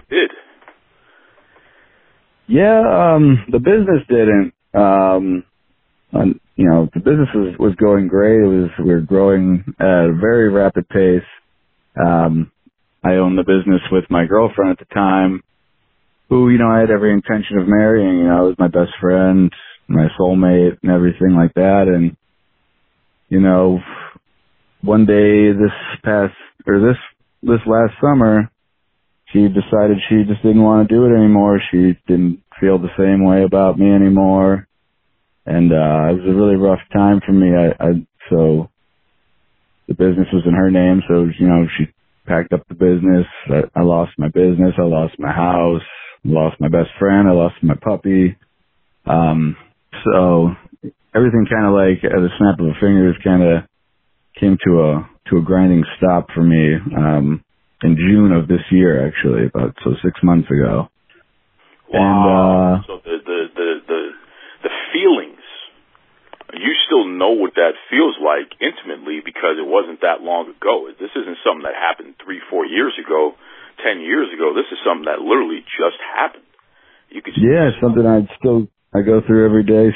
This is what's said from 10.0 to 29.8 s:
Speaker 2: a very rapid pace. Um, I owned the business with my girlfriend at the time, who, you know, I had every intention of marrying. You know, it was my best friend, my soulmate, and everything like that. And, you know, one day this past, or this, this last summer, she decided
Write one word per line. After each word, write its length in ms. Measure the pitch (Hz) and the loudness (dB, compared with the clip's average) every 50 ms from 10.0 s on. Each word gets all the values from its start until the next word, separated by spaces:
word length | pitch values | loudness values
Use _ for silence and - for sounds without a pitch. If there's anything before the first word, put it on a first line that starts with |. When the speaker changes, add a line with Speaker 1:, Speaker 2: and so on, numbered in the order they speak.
| 85 85 | 2 2
Speaker 2:
a 80 | 82 85 | 0 0
very 300 | 104 113 117 120 113 104 | 0 0 2 2 2 2
rapid 380 | 98 101 98 95 - 95 90 _ | 2 2 0 0 0 -4 -6 _
pace. 380 | - 101 95 92 90 90 - - - - _ _ _ _ _ _ _ _ _ _ - - | -2 0 2 2 2 0 -2 -6 -20 -20 _ _ _ _ _ _ _ _ _ _ -6 -4
Um, 520 | 85 85 85 82 82 82 80 80 80 - _ _ _ _ _ _ _ _ _ _ - | -2 0 0 0 0 0 0 -2 -4 -6 _ _ _ _ _ _ _ _ _ _ -4
I 120 | 90 92 | -2 0
owned 220 | 92 92 90 92 95 | 0 0 0 0 -2
the 60 | 87 | 0
business 380 | 95 95 95 90 98 92 87 - - | 0 0 0 2 0 -2 -2 -2 -2
with 140 | 95 92 85 - | -4 -4 -2 -2
my 160 | 90 87 85 | -2 -2 0
girlfriend 460 | 82 98 110 117 107 - - 98 95 | 0 0 0 0 0 0 -2 -2 -2
at 80 | 92 - | -2 -6
the 140 | - _ - | -8 _ -6
time, 500 | 101 101 95 95 95 95 92 95 90 _ _ _ _ _ _ _ _ _ _ _ _ _ _ _ _ _ - | -4 -2 0 0 0 0 -2 -2 -6 _ _ _ _ _ _ _ _ _ _ _ _ _ _ _ _ _ -2
who, 200 | 127 123 123 120 | 0 2 4 4
you 80 | 123 117 | 2 2
know, 120 | 117 113 | 2 2
I 100 | 113 113 | 2 2
had 120 | 113 110 | 2 2
every 200 | 110 101 104 107 101 | 0 0 2 0 0
intention 440 | 101 - - 110 107 98 - 104 98 | 0 -2 -4 -6 -6 -4 -4 -4 -2
of 100 | 90 98 | 0 2
marrying. 520 | 104 107 107 110 113 110 98 95 92 90 | 2 2 2 2 2 2 2 0 0 0
You 80 | 87 87 | 2 2
know, 180 | 87 87 90 | 2 2 2
it 40 | 92 | 0
was 100 | 90 - | 0 0
my 80 | 90 87 | -2 0
best 240 | 82 90 87 85 - - | 0 0 -2 -2 -4 -4
friend, 500 | 95 90 92 92 95 92 92 95 92 87 - - - - - _ _ - | -2 0 2 2 2 2 2 2 2 0 -2 -6 -20 -20 -20 _ _ -4
my 200 | - 80 78 82 - - | -2 0 0 0 -2 -2
soulmate, 580 | 92 90 95 92 92 90 90 90 87 87 87 - - | -2 0 0 2 2 2 4 4 2 2 0 -2 -2
and 80 | 92 | -2
everything 440 | 90 87 90 90 85 - 92 95 92 | 0 2 0 0 0 0 0 2 2
like 180 | 85 85 82 - | 2 2 0 0
that. 300 | 87 92 98 98 101 98 95 | 0 0 2 2 2 2 2
And, 280 | 90 87 85 82 78 _ _ _ _ _ _ _ _ _ _ _ _ _ _ _ _ _ _ _ _ _ _ - | 0 0 0 -2 -4 _ _ _ _ _ _ _ _ _ _ _ _ _ _ _ _ _ _ _ _ _ _ -4
you 100 | 92 95 | 0 0
know, 380 | 95 92 92 92 92 92 92 90 - - - - - - - - _ _ _ _ _ _ _ _ _ _ _ - | 2 4 4 4 2 2 0 -2 -4 -10 -18 -20 -20 -20 -20 -20 _ _ _ _ _ _ _ _ _ _ _ -10
one 240 | - 101 110 110 110 | -4 0 2 2 4
day 460 | 101 104 104 104 104 104 104 104 104 | 4 4 4 4 4 4 4 2 2
this 200 | 101 101 104 101 - - - - - - - | 2 2 0 -2 -2 -6 -16 -16 -16 -10 -6
past, 300 | 110 107 104 101 98 - - - - _ _ - | -4 -2 -2 -2 -4 -6 -12 -20 -20 _ _ -4
or 140 | - 101 101 | -2 0 2
this, 180 | 104 120 127 - - - _ _ _ _ _ - - | 2 2 0 -2 -6 -20 _ _ _ _ _ -10 -2
this 160 | 120 117 110 - | -2 -2 -2 0
last 280 | 113 110 113 117 107 - - | 0 0 0 0 -2 -2 -2
summer, 480 | - 143 143 131 117 110 107 107 107 113 _ _ _ _ _ _ _ _ _ _ _ _ _ _ _ - - | -2 0 2 2 2 2 2 0 0 -4 _ _ _ _ _ _ _ _ _ _ _ _ _ _ _ -4 0
she 140 | 101 104 101 | 2 2 2
decided 500 | 95 98 - - 110 107 | 0 -2 -4 -2 -2 0